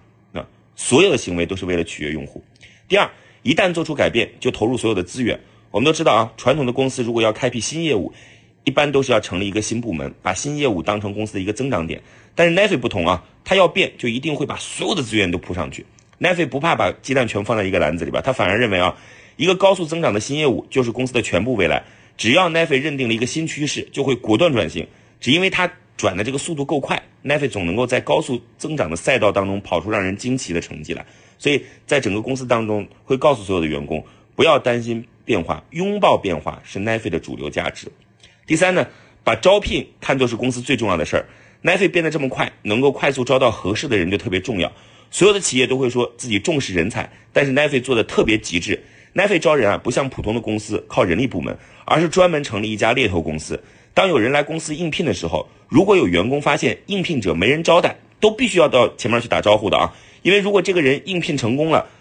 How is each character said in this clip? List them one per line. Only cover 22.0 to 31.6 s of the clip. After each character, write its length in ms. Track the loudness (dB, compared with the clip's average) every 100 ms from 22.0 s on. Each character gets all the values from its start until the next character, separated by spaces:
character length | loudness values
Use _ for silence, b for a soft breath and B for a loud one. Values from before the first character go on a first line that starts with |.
| b -6
只 140 | 2
要 180 | 4 4
Netflix 320 | 2 0 0
认 160 | -2 -2
定 100 | -2
了 60 |
一 60 | -2
个 80 | -2
新 200 | -4 -6
趋 200 | -4 -6
势， 200 | -6 -8
就 100 | -4
会 120 | -2
果 240 | -2 0 2
断 120 | 2
转 200 | 2 -2
型。 160 | -6 -12 b b b
只 100 | 0
因 120 | 2
为 80 | 2
它 200 | -2 -4 -6 _ -4
转 180 | -4 -2
的 80 |
这 80 | -4
个 60 | -4
速 160 | -6
度 100 | -6
够 160 | -4 -4
快， 220 | -2 -6 -8 _
Netflix 280 | -4 -2 -2
总 160 | -4 -4
能 100 | -2
够 100 | 0
在 140 | -2
高 220 | 0 0
速 180 | 0 -6 -8 -12
增 180 | -8
长 140 | -4 -4
的 80 | -4
赛 220 | 0 2
道 120 | 2
当 160 | 2 -2
中 140 | -4
跑 180 | -2 -4
出 120 | -2
让 120 | -2
人 140 | -2 -4
惊 220 | -4 -4
奇 160 | -2
的 60 | -6
成 220 | -6 -12
绩 120 | -10
来。 100 | -10 -12 b b b
所 160 | 0
以 100 | 0